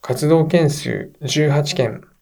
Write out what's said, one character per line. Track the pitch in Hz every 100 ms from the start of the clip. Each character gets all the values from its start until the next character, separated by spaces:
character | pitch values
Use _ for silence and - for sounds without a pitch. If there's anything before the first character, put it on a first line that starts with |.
活 | - 117 151
動 | 165 160
件 | 175 156
数、 | - - 113 - _
十 | 143 151 151
八 | 143 147
件。 | - 120 110 - _